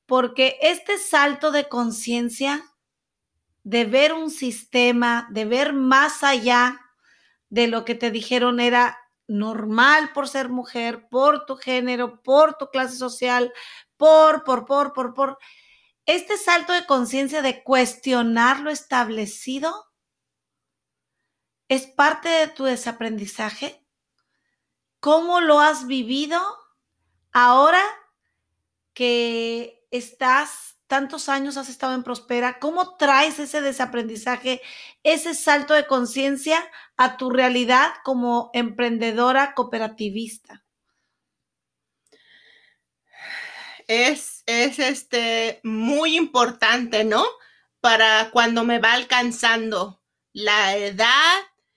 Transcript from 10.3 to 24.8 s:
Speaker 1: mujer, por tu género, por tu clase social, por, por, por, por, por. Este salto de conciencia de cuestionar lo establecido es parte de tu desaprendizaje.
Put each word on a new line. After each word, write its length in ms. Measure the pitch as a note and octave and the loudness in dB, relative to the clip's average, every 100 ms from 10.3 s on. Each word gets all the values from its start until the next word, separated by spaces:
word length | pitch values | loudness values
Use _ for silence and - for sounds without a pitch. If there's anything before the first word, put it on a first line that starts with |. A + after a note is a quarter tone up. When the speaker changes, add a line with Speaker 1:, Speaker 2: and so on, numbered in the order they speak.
| C4+ B3 | -6 -4
Speaker 1:
mujer, 580 | B3+ A#3+ A#3+ A#3 A#3 _ | -6 -6 -6 -6 -8 _
por 360 | B3 C#4+ D4 D4 | 2 2 2 -4
tu 100 | C4 | -10
género, 680 | B3+ B3+ B3 B3 A#3+ A#3 | -4 -4 -2 -4 -6 -8
por 340 | B3+ C#4+ D#4 D4+ | 2 6 6 2
tu 100 | C4+ | -6
clase 280 | C4 B3+ B3+ | -4 -4 -6
social, 560 | B3+ A#3+ B3 B3 A#3+ - - - _ _ | -10 -4 -2 0 -2 -6 -20 -20 _ _
por, 460 | D#4 D#4 D#4 D#4 | 8 8 8 4
por, 220 | C4+ B3 B3 | 0 -2 0
por, 280 | C#4 C#4 | 0 0
por, 200 | C4 B3 | -4 -6
por. 240 | A#3+ C4+ C#4 - _ _ _ _ _ - | -2 -4 -4 -20 _ _ _ _ _ -2
Este 280 | F4 F4+ G4+ | -2 -2 -2
salto 360 | - F4 F4 | 2 2 2
de 120 | F4 F4 | -2 2
conciencia 540 | C4 A#3 C4 C4+ D4+ | 0 0 -2 -2 -2
de 200 | C4 B3 | -2 -4
cuestionar 1000 | - C4 B3 - C4+ B3 A3+ A#3 B3 C#4+ | 0 2 2 -2 -2 0 2 2 2 2
lo 100 | D4 | -2
establecido 1120 | D4 - B3+ A3+ A3 G#3 - B3+ C4 D#4 G#4 - _ _ _ _ _ _ _ _ _ _ _ _ _ _ _ _ _ - | -8 -4 -2 -2 -4 -8 -10 -10 -6 -6 -6 -14 _ _ _ _ _ _ _ _ _ _ _ _ _ _ _ _ _ -4
es 160 | C4 - | -4 -2
parte 400 | - D4 D4+ E4 | 2 2 2 0
de 180 | E4 D#4 | 0 0
tu 160 | D4 C4 | -2 -4
desaprendizaje. 1200 | A#3+ A#3+ A#3 A3+ A3 G3+ - G#3+ G#3+ C4+ - _ _ _ _ _ _ _ _ _ _ | -4 -6 -8 -8 -8 -10 -8 -8 -8 -12 -14 _ _ _ _ _ _ _ _ _ _